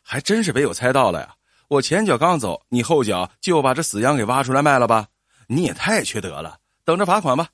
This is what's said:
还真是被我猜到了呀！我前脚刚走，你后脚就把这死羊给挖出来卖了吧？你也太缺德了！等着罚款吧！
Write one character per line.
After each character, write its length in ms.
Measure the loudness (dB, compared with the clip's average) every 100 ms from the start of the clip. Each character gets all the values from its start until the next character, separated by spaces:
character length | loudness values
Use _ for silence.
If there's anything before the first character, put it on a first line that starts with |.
还 180 | -8 -8
真 220 | -2 -2
是 100 | 0
被 140 | 0 -2
我 80 |
猜 180 | 0 0
到 180 | 2 2
了 100 | 0
呀！ 140 | -8 -18 _ _ _
我 140 | -2
前 220 | 2 0
脚 140 | 2 2
刚 200 | 2 0
走， 240 | -2 -6 _
你 140 | -2
后 220 | 2 0
脚 260 | 2 -2 -4 _
就 220 | -2 0
把 100 | 2
这 100 | -2
死 180 | -4 -2
羊 160 | 0 0
给 80 |
挖 180 | 0 -2
出 100 | 0
来 80 | 2
卖 180 | 4 4
了 100 | 4
吧？ 180 | 2 0 _ _ _ _
你 160 | -2
也 100 | -2
太 300 | -4 -2 -2
缺 180 | -2 -8
德 220 | -8 -10
了！ 160 | -14 -16 _ _
等 140 | -4 0
着 80 | 2
罚 140 | 0
款 160 | 2 -2
吧！ 120 | -2